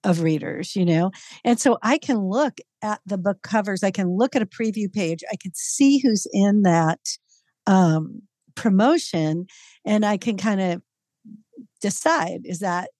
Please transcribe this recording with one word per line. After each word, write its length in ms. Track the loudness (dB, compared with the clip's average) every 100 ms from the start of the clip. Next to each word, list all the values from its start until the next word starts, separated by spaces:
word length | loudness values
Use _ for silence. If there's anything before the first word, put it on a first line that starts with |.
Of 180 | 0 0
readers, 540 | 2 0 -4 -10 -6 -2
you 100 | 2
know? 260 | 2 0 -4 -20 -6
And 160 | 0 2
so 180 | 2 2
I 160 | 2 0
can 220 | 0 -2
look 400 | 0 0 -2 -4 -20 _
at 200 | -8 -8 -6
the 120 | -4
book 240 | -2 -4
covers. 420 | -2 -2 -2 -2
I 80 | -2
can 240 | -2 -2 0
look 200 | 0 0
at 60 |
a 40 | -4
preview 460 | -4 -6 -4 -6
page. 320 | -4 -4 -4 -8
I 40 | -12
can 100 | -12 -12
see 420 | -8 2 4 4
who's 280 | 2 0 0
in 300 | 0 4 4
that, 360 | 4 4 2 -2 -8 -14 _ _ _ _ 2
um, 560 | 4 6 2 -2 -12 _ _ _ -4
promotion, 920 | 2 4 4 2 0 -2 0 -2 -6 -18 -20 _ -2
and 200 | 0 2
I 120 | 0
can 200 | -2 -4
kinda 440 | -2 0 -2 -4 _ _ _ _ -20 -20 _ -20 -20 _
decide, 600 | -6 -2 0 0 -2 -8 -10
is 140 | -6
that 300 | -4 -4 -6